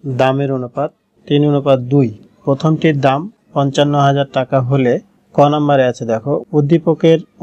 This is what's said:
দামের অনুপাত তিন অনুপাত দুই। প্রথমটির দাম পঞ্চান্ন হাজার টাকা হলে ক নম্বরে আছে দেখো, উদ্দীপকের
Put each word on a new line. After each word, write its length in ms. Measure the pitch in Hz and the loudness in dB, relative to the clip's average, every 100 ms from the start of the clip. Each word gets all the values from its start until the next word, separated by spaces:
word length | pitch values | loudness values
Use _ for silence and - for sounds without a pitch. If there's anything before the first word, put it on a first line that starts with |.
দামের 480 | 143 127 131 135 139 | -8 -2 0 0 -2
অনুপাত 380 | 135 123 - 147 - _ _ - | -4 -6 -6 -8 -10 _ _ -2
তিন 240 | 143 147 | 0 2
অনুপাত 280 | 143 139 131 123 | 0 2 0 2
দুই। 160 | 143 120 104 - _ | 0 0 -4 -16 _
প্রথমটির 540 | - 135 160 156 165 143 135 | -4 -2 0 0 0 0 0
দাম 260 | 135 190 - _ | 0 -4 -14 _
পঞ্চান্ন 420 | 143 139 139 147 147 139 | -4 -2 0 0 2 2
হাজার 220 | 143 143 135 | 0 -2 -4
টাকা 240 | 127 139 | -2 -2
হলে 400 | 123 139 123 147 - _ _ | 0 0 0 -2 -6 _ _
ক 40 | - 143 | 0 2
নম্বরে 300 | 151 147 139 127 | 2 0 2 0
আছে 140 | 120 113 | -2 -4
দেখো, 320 | 113 143 151 - | -4 -4 -6 -2
উদ্দীপকের 680 | 151 143 165 - - 165 165 - _ | -2 2 0 0 0 2 2 -2 _